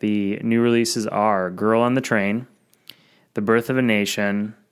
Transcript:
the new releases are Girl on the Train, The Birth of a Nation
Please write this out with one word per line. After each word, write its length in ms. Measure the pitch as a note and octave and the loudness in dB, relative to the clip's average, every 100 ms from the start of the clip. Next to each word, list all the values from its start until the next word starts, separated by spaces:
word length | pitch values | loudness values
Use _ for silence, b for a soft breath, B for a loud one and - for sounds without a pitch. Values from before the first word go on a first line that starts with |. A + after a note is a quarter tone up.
the 380 | G#2+ G#2 G2 G#2 | -2 -2 -2 -4
new 200 | A2+ A#2 | 0 2
releases 440 | A#2+ A#2 A#2 B2 G#2+ | 4 2 0 -2 -4
are 440 | G#2 G#2+ G2+ F#2 | 0 0 0 -2
Girl 320 | F#2 G#2 A2+ | -2 0 2
on 100 | A#2+ | 2
the 60 | C3 | 0
Train, 460 | C3 A2+ G2 A2 C3 _ _ B B B B B B | 0 0 0 -2 -6 _ _ B B B B B B
The 80 | - | -4
Birth 260 | G#2+ A2+ A2+ | 0 0 2
of 60 | C3 | 0
a 60 | |
Nation 720 | B2 G#2 G2 - G2+ G2+ G#2+ - _ | 2 2 0 -2 -2 -2 -6 -10 _